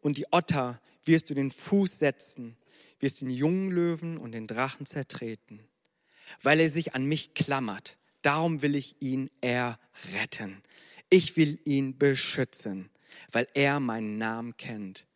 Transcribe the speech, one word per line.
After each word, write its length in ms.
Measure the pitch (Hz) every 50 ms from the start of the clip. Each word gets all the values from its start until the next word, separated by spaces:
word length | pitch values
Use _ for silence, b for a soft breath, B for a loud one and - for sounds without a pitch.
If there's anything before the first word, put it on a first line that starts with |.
und 180 | _ 147 147 -
die 80 | 180 -
Otter 480 | - 175 170 - 170 143 127 123 120 - b b b b _
wirst 260 | - 160 160 - -
du 40 | 147
den 160 | 139 135 135
Fuß 480 | - - - - 202 202 196 180 - -
setzen, 580 | 156 143 135 _ - - - - 120 113 117 _ b b b b b b b b
wirst 220 | - 139 - -
den 80 | 131 127
jungen 400 | 127 123 139 156 180 190 190 190
Löwen 480 | 180 175 170 170 170 156 170 165 165 156
und 140 | - 117
den 140 | 113 113 110
Drachen 380 | 107 113 113 127 135 - - 143
zertreten. 760 | - - 147 131 _ - - 123 113 113 107 _ _ 107 104 104 _ _ _ _ B B B B B B B B B B B
Weil 180 | - 135 151 160
er 80 | 165 160
sich 260 | 139 165 165 - -
an 120 | 127 131
mich 260 | 139 156 156 - -
klammert, 640 | _ - - - 139 135 127 107 98 98 - - - _ _ _ _ _
darum 400 | - 143 143 156 165 170 165 147
will 140 | 139 147 143
ich 220 | 143 131 - - _
ihn 300 | 139 135 131 131 131 135 _ _
erretten. 1200 | - 127 120 123 123 120 117 - _ _ _ - - - - 101 - - - - 113 95 95 98 B B B B B B B B B _
Ich 260 | 180 185 170 - -
will 220 | 165 160 147 151 - _
ihn 320 | 151 139 139 139 131 131
beschützen, 920 | 131 143 143 135 131 - - - - 127 - - - - 110 95 95 92 - B B B B B B B B
weil 160 | - 117 123 - _
er 260 | 143 143 139 139 143
meinen 380 | 139 120 113 113 110 107 104 107
Namen 360 | 110 110 113 113 117 120 113 -
kennt. 480 | - - 117 107 101 92 95 - - _ _